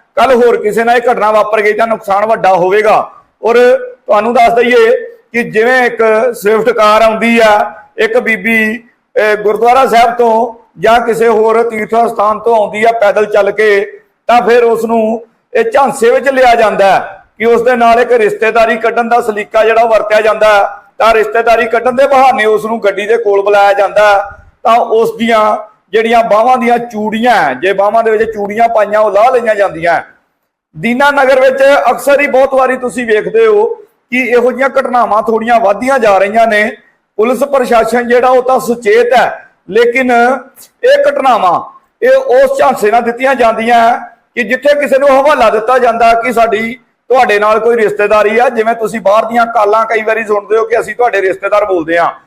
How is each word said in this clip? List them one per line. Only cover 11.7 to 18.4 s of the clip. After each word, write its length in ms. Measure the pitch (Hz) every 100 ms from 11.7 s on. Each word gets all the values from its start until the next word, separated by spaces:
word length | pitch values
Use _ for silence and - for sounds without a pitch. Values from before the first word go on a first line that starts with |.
| 214 208 226 233
ਸਥਾਨ 320 | 226 208 208
ਤੋਂ 160 | 233 226
ਆਉਂਦੀ 280 | 196 208
ਆ 80 | 233
ਪੈਦਲ 340 | 233 202 196 208
ਚੱਲ 240 | 208 202
ਕੇ, 180 | 202 214 196 208 - _ _ -
ਤਾਂ 120 | 240
ਫਿਰ 220 | 208 240
ਉਸ 200 | 233 226 226
ਨੂੰ 360 | 233 220 226 - _ _
ਇਹ 180 | 226 226
ਝਾਂਸੇ 380 | 269 254 - 233
ਵਿੱਚ 160 | 262 269
ਲਿਆ 240 | 262 254 226
ਜਾਂਦਾ 360 | 208 190 196
ਹੈ 320 | 156 - - _ -
ਕਿ 80 | 233
ਉਸ 160 | 226
ਦੇ 140 | 247 240
ਨਾਲ 240 | 233 233
ਇੱਕ 120 | 240
ਰਿਸ਼ਤੇਦਾਰੀ 600 | 240 202 -